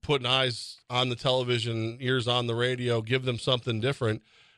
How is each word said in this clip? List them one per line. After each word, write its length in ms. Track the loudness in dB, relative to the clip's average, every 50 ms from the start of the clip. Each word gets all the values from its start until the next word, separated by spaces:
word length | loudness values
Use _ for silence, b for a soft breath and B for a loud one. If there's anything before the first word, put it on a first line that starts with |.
putting 260 | -2 0 0 0 2
eyes 520 | 0 2 2 2 0 0 -4 -8 -12 -16 -20 _ _
on 220 | 0 0 2 2
the 60 | 0
television, 840 | 0 2 2 2 2 2 2 0 0 0 -2 -2 -2 -4 -4 -6 -4
ears 260 | -2 0 0 0 2
on 200 | 2 0 0 0
the 80 | 0 0
radio, 480 | 0 0 0 0 -2 0 0 0 0
give 220 | 0 0 0 0 0
them 140 | -2 -4 -2
something 420 | 0 0 0 0 0 -2 -2 0
different. 420 | 0 -2 0 0 0 0 0 -2 b b b b b b b